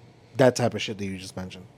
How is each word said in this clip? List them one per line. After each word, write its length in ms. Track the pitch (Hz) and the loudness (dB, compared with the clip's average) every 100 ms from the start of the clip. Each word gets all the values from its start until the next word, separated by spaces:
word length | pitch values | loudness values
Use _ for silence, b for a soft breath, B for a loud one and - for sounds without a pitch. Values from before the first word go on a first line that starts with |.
| - - - - | -20 -20 -8 4
that 180 | 127 123 | 6 6
type 180 | 117 | -2
of 80 | 104 | -2
shit 160 | - 101 | -6 -6
that 80 | 98 | -8
you 120 | 95 | -8
just 200 | 92 - | -12 -12
mentioned. 280 | 92 92 90 | -12 -14 -20